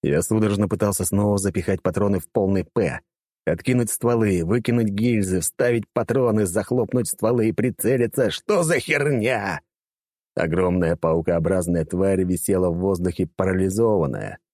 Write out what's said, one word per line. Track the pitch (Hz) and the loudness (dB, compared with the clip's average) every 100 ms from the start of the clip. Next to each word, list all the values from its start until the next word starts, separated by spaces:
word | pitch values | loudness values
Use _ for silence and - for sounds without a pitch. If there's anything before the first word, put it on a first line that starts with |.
Я | 76 73 | 0 0
судорожно | - 110 107 101 101 | 0 0 2 0 0
пытался | 95 104 101 92 | 0 0 0 -2
снова | 101 104 101 | 0 2 0
запихать | 98 92 90 95 | 0 -2 -2 -2
патроны | - 90 101 98 | -2 0 0 0
в | - | -2
полный | - 95 98 | 0 2 0
"П", | - - 90 - _ _ _ _ - | 0 -2 -2 -4 _ _ _ _ -4
откинуть | 85 - 123 120 | -2 0 0 0
стволы, | - 117 120 107 92 | -2 0 2 2 2
выкинуть | 82 120 113 120 110 | 0 0 0 0 0
гильзы, | 98 123 113 95 92 | 0 0 2 0 -2
вставить | - - 123 120 - | -2 -2 0 0 -2
патроны, | - 113 135 123 107 98 | -4 0 0 2 2 0
захлопнуть | 92 98 123 110 127 - | -2 -2 -2 0 -2 -2
стволы | - 110 123 110 | -2 0 2 0
и | |
прицелиться. | - 123 - 110 131 117 - 113 | 0 -4 -2 -2 0 0 0 -2
Что | - - 208 | -2 -2 0
за | 160 151 | 2 -2
херня? | - 147 147 131 110 120 101 92 _ _ _ _ _ _ _ | 0 -2 0 0 0 -2 -4 -8 _ _ _ _ _ _ _
Огромная | - 80 82 90 90 82 85 | -6 -2 2 2 2 0 0
паукообразная | 82 82 80 85 82 92 85 85 80 | 0 0 0 0 0 0 0 -2 -2
тварь | 90 98 95 | 0 0 0
висела | 90 90 - 92 90 | 0 -2 0 0 0
в | 85 | 0
воздухе, | 95 90 90 - 87 - | -2 0 -2 -2 -6 -2
парализованная. | 95 92 95 98 113 101 73 52 - - _ | 0 2 0 2 2 2 0 -2 -8 -12 _